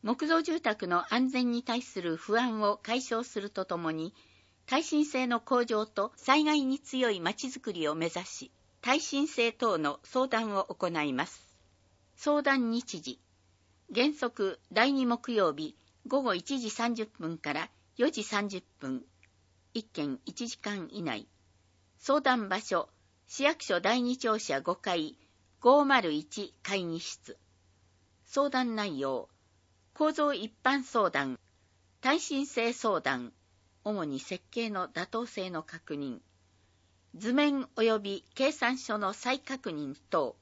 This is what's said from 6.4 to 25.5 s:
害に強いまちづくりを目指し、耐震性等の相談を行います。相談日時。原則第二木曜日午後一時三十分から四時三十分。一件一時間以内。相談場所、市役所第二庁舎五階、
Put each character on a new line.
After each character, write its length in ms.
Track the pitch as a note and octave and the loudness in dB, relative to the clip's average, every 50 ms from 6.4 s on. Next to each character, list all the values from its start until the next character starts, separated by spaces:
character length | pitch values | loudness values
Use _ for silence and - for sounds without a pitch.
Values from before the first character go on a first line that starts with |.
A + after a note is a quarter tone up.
| D4+ | 6
害 180 | D4+ D4+ D4+ C#4 | 4 4 2 2
に 160 | C4 C4 C#4 | 2 -2 -2
強 320 | _ - - B3+ B3+ A#3 | _ -6 -2 0 2 2
い 100 | G#3 F#3 | 2 0
ま 140 | E3 E3+ G#3+ | 0 -2 -2
ち 140 | - - C4 | -2 -6 -8
づ 120 | C4 D#3 | -8 -8
く 120 | - - F#3+ | -8 -6 -4
り 160 | F3 D#3 D3 | -2 0 0
を 60 | D3+ | 0
目 120 | D#3+ E3 | 0 -2
指 180 | E3+ - F3+ F3+ | -2 -2 -4 -8
し、 260 | - - - - - _ _ _ _ _ _ - | -8 -12 -14 -14 -16 _ _ _ _ _ _ 0
耐 180 | B3 C4 D#4 | 2 2 2
震 260 | D#4 - - C#4 C#4+ | 0 -2 0 0 0
性 240 | D#4 - - A#3 A#3 | 0 2 2 0 0
等 280 | A3+ _ - A3+ G3 D#3+ | 0 _ 0 2 2 2
の 200 | D#3 C#3+ C#3+ - _ | 2 0 -2 -2 _
相 240 | - - B3+ C4 C4 | -4 -2 0 0 2
談 260 | C4 A3+ A3+ A3 G3+ | 0 -2 -2 0 -2
を 100 | F#3+ F#3+ | -2 -2
行 240 | - F3 _ - F3 | -4 -4 _ -4 -2
い 240 | E3+ D#3+ D3+ D3 C3 | 0 0 -2 0 0
ま 140 | B2+ D#3 | 0 -2
す。 180 | - - - - _ _ _ _ _ _ _ _ _ _ _ _ _ _ | -2 -4 -20 -20 _ _ _ _ _ _ _ _ _ _ _ _ _ _
相 280 | - - D4 D4 D4 C#4+ | -6 0 2 2 2 4
談 280 | C#4 C#4 C4+ A#3+ A3+ | 2 2 2 2 0
日 300 | A3+ A#3+ A#3+ - - E3+ | -2 -2 -4 -6 -12 -10
時。 180 | D3+ C3 B2 _ _ _ _ _ _ _ _ _ _ _ _ _ _ _ - | -10 -12 -14 _ _ _ _ _ _ _ _ _ _ _ _ _ _ _ -2
原 200 | A#3 B3 D4+ D4 | 0 0 0 0
則 480 | D4 - A#3+ - - G3+ F#3+ E3+ - _ _ - | -2 -4 -6 -2 -2 -2 -2 -2 -6 _ _ 2
第 200 | G#3+ A#3 C#4 C#4 | 4 4 4 4
二 140 | C4+ C4 | 2 2
木 260 | A#3+ A#3+ A#3 - - A#3+ | 2 0 0 -2 -2 2
曜 200 | G#3+ G3 E3 C#3+ | 4 4 2 2
日 240 | D3 D#3 D3+ - _ _ _ _ _ _ | -2 -6 -8 -10 _ _ _ _ _ _
午 160 | - - C#4 C4+ | 0 0 0 2
後 120 | A#3+ F#3+ | 2 -2
一 260 | F3+ F3+ - C#4 C4 | -2 -2 -4 -4 -4
時 100 | A#3+ G#3+ | -4 -6
三 240 | G#3 - A#3 A#3+ A#3+ | -4 -2 0 0 0
十 120 | A3 G#3+ | -2 -4
分 300 | G#3+ _ - E3+ D#3+ E3+ | -8 _ -8 -8 -8 -6
か 160 | D#3+ - D3+ C#3+ | -6 -4 -4 -4
ら 180 | D3 E3+ - _ _ _ _ _ | -4 -4 -8 _ _ _ _ _
四 140 | - A#3+ D4+ | 2 2 2
時 120 | - - G#3 | 2 0 -6
三 260 | - - G3+ G#3 G3+ | -2 -2 -2 -2 -2
十 140 | G3 F#3 - _ _ _ | -6 -8 -12 _ _ _
分。 260 | - C3+ C3 B2+ - _ _ _ _ _ _ _ _ _ _ _ _ _ _ | -6 -6 -6 -6 -6 _ _ _ _ _ _ _ _ _ _ _ _ _ _
一 80 | A#3 G#3+ | -8 -8
件 380 | _ _ - D3 - C3+ B2 _ | _ _ -6 -4 -4 -4 -6 _
一 220 | - - - A#3+ | -12 -10 -8 -8
時 100 | A#3 - _ | -8 -10 _
間 300 | - G#3 G#3 G3 E3+ - - | -6 -6 -6 -6 -8 -8 -8
以 100 | G#3 F3 | -6 -4
内。 240 | D#3 A#2 G#2 A2 _ _ _ _ _ _ _ _ _ _ _ _ _ _ _ | -4 -4 -4 -6 _ _ _ _ _ _ _ _ _ _ _ _ _ _ _
相 220 | - - C4+ D4+ | 0 2 2 4
談 280 | C#4+ C4+ B3+ B3 G#3+ F#3+ | 6 4 2 2 2 -2
場 120 | G#3+ G#3+ | -2 -2
所、 280 | A3 - G3 E3+ - - _ _ _ _ _ _ _ | -2 0 0 0 0 -2 _ _ _ _ _ _ _
市 160 | _ - - C4+ | _ -6 2 2
役 220 | D4 D#4+ D#4 - | 2 2 2 0
所 160 | - G3 F3 | 0 0 2
第 220 | F3+ G3+ A3+ B3+ B3 | 4 4 2 4 2
二 140 | A#3+ B3+ | 0 -2
庁 220 | B3+ - A#3 A3 A3 | 0 0 0 0 0
舎 220 | - - A#3+ C#3 | 0 -2 -2 -2
五 160 | - - F3+ | 0 -2 -4
階、 400 | - - G#3 F3+ E3+ D#3 D3+ - _ _ _ _ _ _ _ | -2 -2 -2 0 0 -2 -4 -8 _ _ _ _ _ _ _